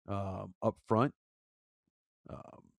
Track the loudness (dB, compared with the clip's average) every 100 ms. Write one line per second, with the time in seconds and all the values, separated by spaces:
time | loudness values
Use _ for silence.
0 | -6 -4 -4 -6 -10 -4 -2 -2 2 4
1 | 4 0 _ _ _ _ _ _ _ _
2 | _ _ -16 -16 -16 -20 -20